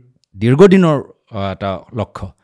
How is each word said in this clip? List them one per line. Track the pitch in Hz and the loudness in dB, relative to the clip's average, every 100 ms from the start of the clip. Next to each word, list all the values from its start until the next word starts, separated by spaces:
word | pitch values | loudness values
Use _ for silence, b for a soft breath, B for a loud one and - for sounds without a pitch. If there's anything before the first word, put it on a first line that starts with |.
| _ _ _ 98 | _ _ _ -6
দীৰ্ঘদিনৰ, | 113 135 196 190 170 143 - _ _ | -2 4 4 6 2 -2 -8 _ _
আ, | 98 98 | -10 -10
এটা | 92 101 92 - | -8 -8 -8 -12
লক্ষ্য, | 117 98 - 95 _ | -10 -10 -12 -18 _